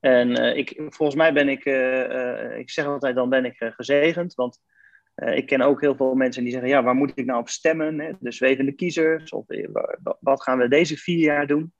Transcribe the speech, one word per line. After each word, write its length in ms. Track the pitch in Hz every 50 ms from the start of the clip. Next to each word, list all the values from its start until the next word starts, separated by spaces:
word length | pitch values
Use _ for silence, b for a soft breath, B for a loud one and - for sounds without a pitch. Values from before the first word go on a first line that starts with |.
En, 360 | - 139 127 123 120 123 123
eh, 200 | 123 120 120 120
ik, 180 | 147 131 - -
volgens 420 | - 156 151 - - 156 147 135 147
mij 140 | 160 165 147
ben 160 | 147 143 139
ik, 160 | 135 131 -
eh, 840 | 139 135 131 127 127 131 131 127 123 - 131 123 123 - - 113 120 117
eh, 60 | 113
ik 120 | 127 -
zeg 160 | - - 151
altijd, 280 | 143 143 139 135 135 123
dan 140 | 127 127 123
ben 160 | 135 131 127
ik, 160 | 123 117 -
eh, 120 | 117 117 113
gezegend, 640 | - 123 - 139 143 147 165 165 175 175 180 -
want, 260 | - 127 127 - _ _ b b b b b b b b b b
eh, 220 | - - 117 92
ik 100 | - 131
ken 140 | - 143 135
ook 200 | 127 139 143 143
heel 160 | 147 147 135
veel 180 | - 135 131 131
mensen 280 | 131 131 127 120 - 120
die 100 | 123 120
zeggen: 160 | 131 123 127
"Ja, 120 | 143 139 120
waar 120 | 123 127
moet 180 | 131 143 135 -
ik 100 | - 127
nou 160 | 120 127 117
op 80 | 117 -
stemmen, 520 | - - - 160 160 160 156 156 156 151
hè? 120 | 151 160 160 190
De 120 | - 120 117
zwevende 400 | - 127 131 135 131 135 139 139
kiezers, 600 | - 185 175 156 170 160 160 160 156 160 - -
of, 160 | - - _
eh, 200 | - - - - -
wa-, 240 | - - - - - -
wa-, 140 | - - _
wat 220 | - 139 135 135 -
gaan 160 | - 127 131
we 100 | 123 120
deze 280 | 135 151 175 151 156
vier 220 | 139 - - 175 170
jaar 280 | 160 151 147 143 143
doen?" 260 | 139 147 151 160 165 _